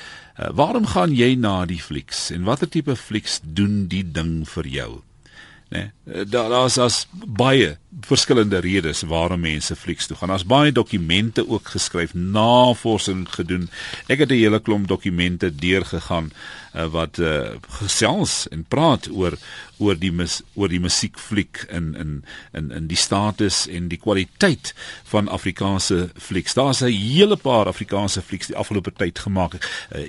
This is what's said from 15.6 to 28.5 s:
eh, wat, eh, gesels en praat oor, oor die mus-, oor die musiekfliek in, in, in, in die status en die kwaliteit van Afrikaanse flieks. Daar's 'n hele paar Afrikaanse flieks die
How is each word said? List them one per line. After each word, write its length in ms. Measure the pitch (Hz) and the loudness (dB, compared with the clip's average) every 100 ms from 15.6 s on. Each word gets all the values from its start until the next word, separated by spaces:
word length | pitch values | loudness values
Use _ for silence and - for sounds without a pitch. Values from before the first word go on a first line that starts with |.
| 87 95 82 87 - 87 80 - - - - | 2 2 0 -6 -2 -4 -4 -10 -18 -18 -12
eh, 140 | - 82 | -6 -4
wat, 300 | 80 80 - | -2 -2 0
eh, 400 | 82 76 55 57 - - | 0 0 -2 -8 -14 -8
gesels 680 | 98 - 110 185 151 - - | -4 2 2 2 0 -2 -6
en 160 | 80 | -8
praat 460 | 82 123 165 123 - | -2 2 4 2 0
oor, 240 | 104 90 73 - - - - | -2 -2 -2 -10 -18 -18 0
oor 160 | 101 90 | 2 2
die 140 | 92 | 0
mus-, 280 | 85 85 - - | 0 -2 -4 -8
oor 140 | - 101 | -2 0
die 120 | 90 | 0
musiekfliek 840 | 87 - 107 - - 104 92 - - | 0 0 -2 -8 -4 -2 -2 -8 -8
in, 260 | 87 80 | -6 -4
in, 300 | 76 78 73 - - - | -4 -6 -8 -10 -18 -14
in, 180 | - 76 | -8 -8
in 140 | 58 78 | -6 -4
die 100 | 85 | -2
status 720 | - 98 104 101 104 - - | 0 2 0 2 0 0 -4
en 200 | 87 87 | -6 -6
die 100 | 82 | -4
kwaliteit 720 | - 98 92 - 202 131 - - - - | 0 0 0 2 2 2 -6 -14 -16 -18
van 240 | - 107 104 | -2 0 0
Afrikaanse 800 | 95 101 87 98 98 - 90 87 - | -2 -4 -2 0 0 2 0 0 -8
flieks. 380 | - 92 - | -4 -4 0
Daar's 260 | - 135 123 | 0 2 2
'n 80 | 127 | 2
hele 480 | 104 104 143 202 208 | 2 2 6 6 4
paar 300 | 135 120 95 | 4 4 4
Afrikaanse 540 | 92 - 101 101 - | 0 -4 -2 0 -2
flieks 240 | - 92 | -4 -8
die 100 | - | -6